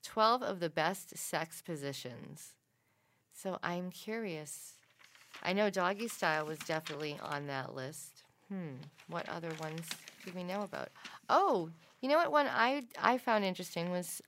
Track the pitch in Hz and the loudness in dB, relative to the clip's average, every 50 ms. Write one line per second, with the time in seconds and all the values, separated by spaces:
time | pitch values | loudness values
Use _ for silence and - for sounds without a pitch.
0 | - - - 226 214 220 233 254 240 208 196 180 170 165 147 - 156 165 196 - | -14 -4 2 6 6 6 6 6 2 0 -2 0 -2 -2 2 2 2 2 2 0
1 | - - - - - - - 156 160 160 - - - - 170 147 139 139 139 - | -6 -12 -12 -10 -6 -2 -2 -2 -2 -2 -8 -12 -8 -8 -6 -4 -4 -6 -6 -6
2 | - - 120 120 135 131 143 156 - - - _ _ _ _ _ _ _ _ _ | -8 -10 -10 -12 -14 -14 -14 -16 -16 -20 -20 _ _ _ _ _ _ _ _ _
3 | _ _ _ _ _ _ - - - 190 180 - - 170 175 175 180 180 180 - | _ _ _ _ _ _ -16 -10 -6 -6 -6 -4 -2 -4 -4 -4 -6 -8 -10 -10
4 | - - 214 233 226 196 165 156 151 143 - - - - - - _ _ _ _ | -8 -6 -6 -6 -4 -6 -6 -8 -8 -10 -12 -14 -14 -16 -20 -20 _ _ _ _
5 | - - - - - - - - - - 185 196 214 208 185 190 180 180 202 196 | -20 -20 -20 -20 -20 -20 -14 -6 -2 0 4 4 4 4 4 4 2 2 2 0
6 | 233 226 - - - 170 156 156 151 151 156 151 - - 160 160 160 - 151 143 | -4 -6 -2 0 2 2 4 2 0 -2 -4 -6 -2 0 0 0 0 -4 -6 -4
7 | 156 151 147 - - - 151 143 143 143 139 135 131 - - 135 131 135 165 - | -4 -4 -4 -6 -6 -4 -4 -4 -4 -4 -4 -4 -4 -4 -6 -6 -6 -8 -8 -10
8 | - - - - - _ _ _ _ - 202 190 175 156 135 131 147 147 _ - | -14 -16 -18 -20 -20 _ _ _ _ -12 -10 -8 -8 -8 -10 -12 -14 -16 _ -20
9 | - - 165 170 - - - 165 165 165 160 156 160 156 156 165 165 165 - - | -14 -10 -8 -8 -6 -6 -6 -6 -6 -8 -6 -6 -6 -6 -6 -8 -8 -8 -10 -10
10 | - - - - - 190 175 180 180 175 185 202 208 - - 69 64 - - - | -12 -20 -20 -16 -14 -12 -10 -8 -6 -4 -4 -4 -4 -4 -6 -8 -8 -8 -10 -14
11 | - - - - _ - - 302 392 381 269 190 165 160 165 - - - - - | -18 -16 -16 -8 _ 6 6 8 8 8 4 4 2 -2 -6 -14 -20 -20 -14 -4
12 | - 262 294 320 339 - - 302 285 254 - - 226 247 269 285 254 233 - - | 2 4 6 6 6 6 6 6 6 6 4 4 4 4 4 0 -4 -6 -4 2
13 | 147 202 247 254 - 262 226 214 202 190 185 - 185 - - 175 170 175 180 180 | 4 4 4 4 4 4 4 4 4 2 0 -2 -6 -6 -4 -2 -2 0 -2 -2
14 | 180 170 - - - | -4 -4 -8 -8 -4